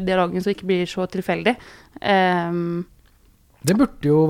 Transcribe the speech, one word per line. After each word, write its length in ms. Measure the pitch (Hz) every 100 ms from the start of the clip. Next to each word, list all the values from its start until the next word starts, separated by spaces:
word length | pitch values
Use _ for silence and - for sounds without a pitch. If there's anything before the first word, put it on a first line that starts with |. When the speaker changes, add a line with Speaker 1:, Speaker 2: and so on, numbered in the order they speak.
| 185
Speaker 1:
dialogen 320 | 185 175 180
så 120 | 196
det 40 | 202
ikke 80 | 190
blir 160 | 185 180
så 220 | - 185
tilfeldig. 460 | 185 185 170 180 247 - - - - -
Ehm. 800 | 196 185 175 170 175 170 170 180 _ _ _ _ _ _ _
Speaker 2:
Det 100 | -
burde 320 | 208 277 - 147
jo 140 | 151 156